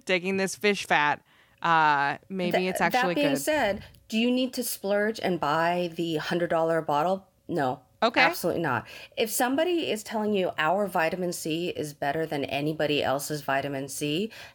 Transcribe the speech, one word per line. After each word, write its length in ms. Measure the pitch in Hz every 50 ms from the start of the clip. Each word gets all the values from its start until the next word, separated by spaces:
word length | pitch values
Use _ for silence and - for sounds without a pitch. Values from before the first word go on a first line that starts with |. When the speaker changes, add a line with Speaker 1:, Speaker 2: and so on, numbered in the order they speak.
| -
Speaker 1:
taking 320 | - 185 180 170 190 190
this 180 | 190 190 180 -
fish 300 | - - 208 202 - -
fat." 340 | - 180 156 147 147 143 - - _ _ - _ _ _ _
Uh, 560 | - 170 165 160 156 151 147 139 143 139 147 - - -
maybe 280 | 190 190 180 175 -
Speaker 2:
Th-, 120 | - 185 185
Speaker 1:
it's 100 | 185 -
actually 320 | 185 - - 247 254 - -
Speaker 2:
that 80 | 294
being 120 | 285 - 277
Speaker 1:
good. 60 | 269
Speaker 2:
said, 420 | - 311 302 294 247 202 196 214 - - - - _ -
do 80 | 220
you 140 | 220 233 247
need 220 | 247 254 262 247 247
to 100 | 247 240
splurge 560 | - - - - 196 202 202 208 220 220 -
and 180 | - 185 180 160
buy 520 | 151 143 147 160 165 170 175 180 180 170 165
the 200 | 175 170 165 160
hundred 340 | 147 - - 170 175 175 165
dollar 320 | 170 165 165 165 165 160
bottle? 460 | 151 - 147 143 156 180 190 190 - _ _ _ _
No. 340 | - 165 165 139 127 135 - - _ _ -
Speaker 1:
Okay. 180 | 220 233 240 294
Speaker 2:
Absolutely 420 | 262 302 349 - - 170 - -
not. 240 | 170 143 123 110 - - - - - - _
If 140 | - 233 220
somebody 600 | - - 254 247 269 294 330 359 349 330 - -
is 140 | 180 214 -
telling 300 | - 220 220 214 214 208
you 180 | 190 180 - -
our 300 | - 156 156 175 202 208
vitamin 440 | 190 175 180 160 165 185 180 180 180
C 380 | 170 - - 165 156 165 175 175
is 240 | - - 151 151 147
better 320 | - 143 143 143 160 160
than 180 | 156 156 143 135
anybody 560 | - - 139 143 156 160 156 156 147 147 143
else's 400 | - 120 131 143 143 - 156 147 147
vitamin 440 | - 135 139 143 143 143 135 139
C, 420 | 139 - - 151 147 147 170 208 220 - - - -